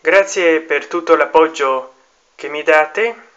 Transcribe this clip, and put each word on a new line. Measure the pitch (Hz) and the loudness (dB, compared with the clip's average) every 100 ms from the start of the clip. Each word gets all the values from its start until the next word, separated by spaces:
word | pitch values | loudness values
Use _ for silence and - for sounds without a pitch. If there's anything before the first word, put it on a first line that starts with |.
grazie | 156 185 196 - 170 160 | 2 2 0 0 0 0
per | 160 143 - | -2 -6 -4
tutto | 175 165 165 | -8 0 0
l'appoggio | 143 165 160 160 139 131 131 _ _ _ _ | 2 2 2 0 -2 -2 -6 _ _ _ _
che | _ 143 | _ -12
mi | 147 | -8
date. | 156 156 156 - 226 226 - | 2 2 2 -2 -6 -6 -20